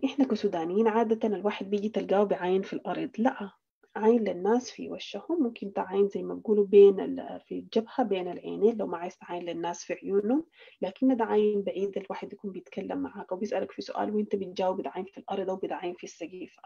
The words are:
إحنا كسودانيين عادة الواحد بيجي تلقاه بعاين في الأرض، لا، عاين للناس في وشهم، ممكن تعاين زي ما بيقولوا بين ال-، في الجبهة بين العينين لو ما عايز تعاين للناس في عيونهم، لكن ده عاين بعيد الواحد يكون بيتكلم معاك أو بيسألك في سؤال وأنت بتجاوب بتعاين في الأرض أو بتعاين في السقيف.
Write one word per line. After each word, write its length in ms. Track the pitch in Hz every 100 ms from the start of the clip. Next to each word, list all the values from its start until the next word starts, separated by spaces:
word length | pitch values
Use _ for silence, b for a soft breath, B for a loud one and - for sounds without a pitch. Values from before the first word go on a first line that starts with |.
إحنا 200 | 262 -
كسودانيين 640 | 262 220 202 180 175 190 226
عادة 400 | 220 220 220 220
الواحد 420 | 196 202 - 196
بيجي 180 | 208 214
تلقاه 360 | 202 185 196
بعاين 380 | 202 180 180 190
في 100 | 196
الأرض، 380 | - 202 175 160 -
لا، 320 | 240 - 196 _ _ _ _ 208
عاين 280 | 214 240
للناس 460 | 202 175 190 240 247
في 200 | - -
وشهم، 520 | 165 - 202 - 349
ممكن 300 | 240 226 202
تعاين 360 | 196 185 196 202
زي 140 | 190
ما 120 | 180
بيقولوا 320 | 175 226 208 196
بين 340 | 202 202 190
ال-، 400 | 170 - - 180 -
في 80 |
الجبهة 480 | 185 185 226 226 -
بين 260 | 226 190 180
العينين 480 | - 170 170 208 220
لو 100 | 175
ما 120 | 175
عايز 200 | 175 -
تعاين 240 | - 180
للناس 420 | 175 170 170 175
في 80 | -
عيونهم، 520 | 175 - 196 208 269 330 B B B
لكن 340 | 185 - 262 240
ده 80 |
عاين 380 | 208 208 208 202
بعيد 360 | 190 175 196 196
الواحد 340 | 190 190 -
يكون 200 | - 202
بيتكلم 460 | 185 - - 190 185
معاك 340 | 269 202 -
أو 60 | 190
بيسألك 340 | 214 190 202
في 100 | -
سؤال 320 | 202 - 202
وأنت 220 | 214 208 202
بتجاوب 440 | 180 185 185 190
بتعاين 240 | 226 -
في 140 | - -
الأرض 320 | - 196 190
أو 60 | 190
بتعاين 380 | 190 147 175
في 100 | 180
السقيف. 520 | 190 - 170 185 165 _